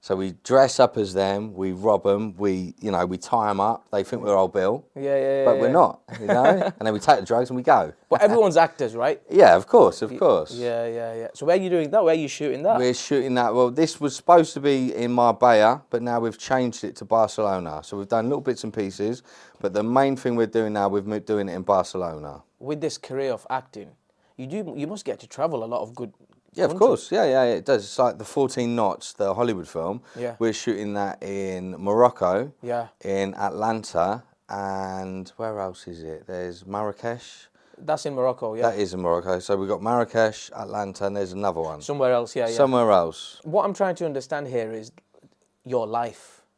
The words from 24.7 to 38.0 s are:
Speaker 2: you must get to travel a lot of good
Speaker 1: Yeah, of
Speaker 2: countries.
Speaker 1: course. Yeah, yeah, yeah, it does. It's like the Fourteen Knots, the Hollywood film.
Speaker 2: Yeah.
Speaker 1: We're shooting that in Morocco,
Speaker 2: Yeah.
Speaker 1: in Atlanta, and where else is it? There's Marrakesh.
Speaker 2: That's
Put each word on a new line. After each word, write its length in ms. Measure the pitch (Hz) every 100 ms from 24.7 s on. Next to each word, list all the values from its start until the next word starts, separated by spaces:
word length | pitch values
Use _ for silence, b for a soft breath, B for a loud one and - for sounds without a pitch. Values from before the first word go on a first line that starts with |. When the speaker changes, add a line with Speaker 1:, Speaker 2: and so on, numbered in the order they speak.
| 127
Speaker 2:
you 80 | 151
must 180 | 202
get 160 | - 120
to 60 | -
travel 360 | - 156 143
a 40 | 113
lot 160 | 120
of 120 | 107
good 200 | 123 120 _ _ _ _
Speaker 1:
Yeah, 120 | -
of 60 | 180
Speaker 2:
countries. 160 | 175 226
Speaker 1:
course. 240 | - -
Yeah, 120 | 196
yeah, 200 | 175 131
yeah, 100 | 123 101
it 40 |
does. 200 | - 127
It's 120 | 104 -
like 200 | 123 98
the 60 |
Fourteen 500 | 110 - 135 - 120
Knots, 380 | 120 104 85 -
the 220 | - 98
Hollywood 340 | 95 120 104 80
film. 340 | 82 82 107 - -
Speaker 2:
Yeah. 160 | 120 117
Speaker 1:
We're 120 | 113 107
shooting 300 | - 104 104
that 280 | 101 101 -
in 540 | - 98 95 92 92 90
Morocco, 720 | 98 107 123 - 92 95 139 -
Speaker 2:
Yeah. 280 | 120 117 113 _
Speaker 1:
in 300 | - 98 98
Atlanta, 920 | 98 101 90 110 110 104 85 87 113 - _ _
and 800 | 101 98 98 95 95 92 95 92 _
where 220 | 113 107
else 260 | 95 92 -
is 160 | 85
it? 240 | 80 78 -
There's 400 | 92 90 90 92
Marrakesh. 840 | 101 107 101 117 120 - - - b b -
Speaker 2:
That's 260 | 151 151